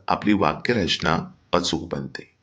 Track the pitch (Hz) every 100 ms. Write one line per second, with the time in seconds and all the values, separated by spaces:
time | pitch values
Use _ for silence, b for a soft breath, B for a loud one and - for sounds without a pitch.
0 | - 90 104 101 78 76 - 120 80 -
1 | 80 85 - - _ 87 - 78 - 71
2 | 65 - - _